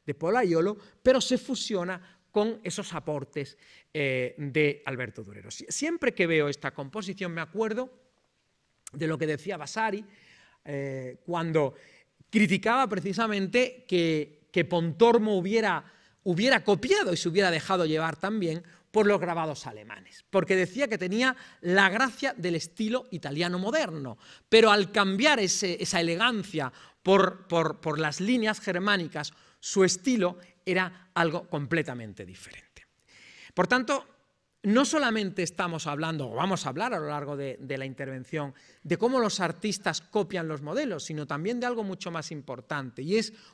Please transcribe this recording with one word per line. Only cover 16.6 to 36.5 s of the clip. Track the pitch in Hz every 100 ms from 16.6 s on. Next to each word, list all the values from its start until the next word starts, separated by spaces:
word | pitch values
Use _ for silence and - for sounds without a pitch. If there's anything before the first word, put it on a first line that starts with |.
copiado | - 202 233 415 285
y | 170
se | 180
hubiera | 170 190
dejado | 160 - 185 160
llevar | 156 160 160
también | 190 220 170 160 - - _
por | 214 208
los | 196
grabados | 175 170 160 139 131
alemanes, | 107 107 - - - _
porque | 190 - 185
decía | 180 202 277
que | 208
tenía | 185 214 262 254 - -
la | 175 190 196
gracia | 208 262 - 269
del | - 175 165
estilo | - - 214 254 254
italiano | 175 139 147 175 180
moderno, | 196 302 233 160 131 107 - - _
pero | 226 185
al | 208 196
cambiar | 214 196 196 294 269
ese, | 190 - 190 170
esa | 175 180
elegancia | 170 170 240 220 - 156 127 - - _
por, | 180 196 185 180 -
por, | 170 156 151
por | 160 147
las | 156 147
líneas | 196 254 214 208
germánicas, | - 175 202 202 160 151 151 - _ _
su | - 202
estilo | 185 185 269 240 180 175 - _ -
era | 185 185 - -
algo | - 170 156 -
completamente | 147 139 165 151 123 110 95 92
diferente. | 92 - - - - _ _ _ - - - -
Por | - 180
tanto, | 254 262 277 - _ _ _ _ _
no | 202 226 285
solamente | 311 254 220 190 -
estamos | 165 - 180 160 151
hablando, | 143 160 160 127
o | 113
vamos | 185